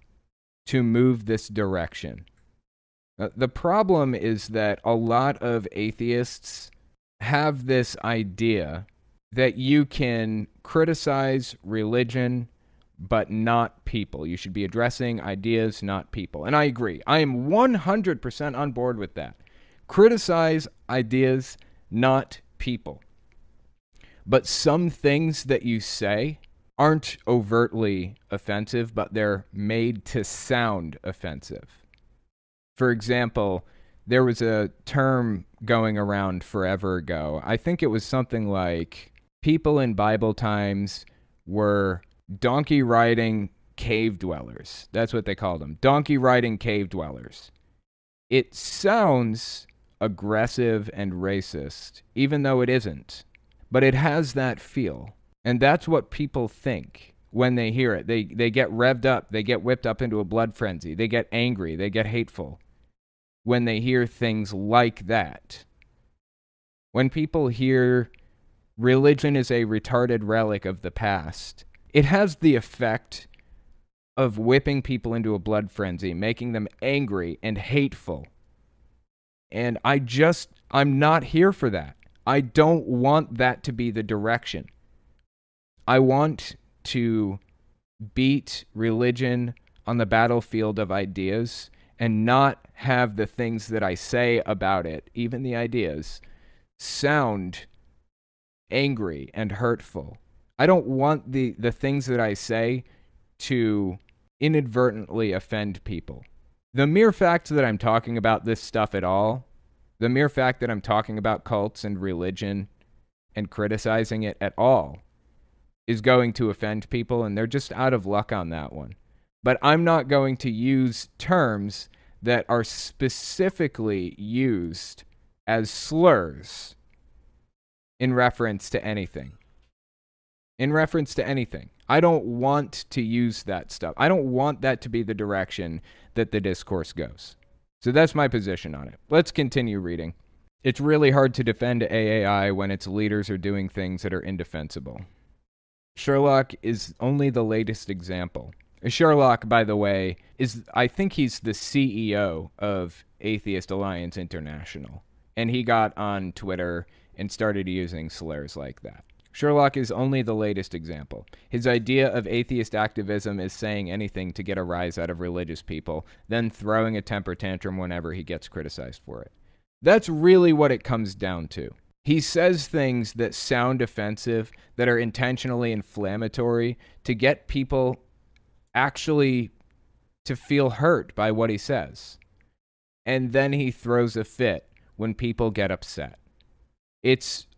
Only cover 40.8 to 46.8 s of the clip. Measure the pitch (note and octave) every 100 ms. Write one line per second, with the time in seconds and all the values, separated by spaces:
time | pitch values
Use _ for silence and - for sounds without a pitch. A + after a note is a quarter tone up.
40.8 | G2 - - _ _ _ E2 G2+ G#2 G2+
41.8 | G2 F2+ - _ - G2 A#2+ C3+ D3 C#3+
42.8 | A#2+ A#2 A#2 A#2 A2+ A2 G2+ - _ -
43.8 | A#2 A2 A2+ F2+ F#2 D2 A#1 A#1 - -
44.8 | - A2+ A#2 A#2 G2+ G2 G2 E2 D2 D#2
45.8 | C3 C#3+ D3 C#3+ B2+ B2 A#2+ G#2+ A#2+ G#2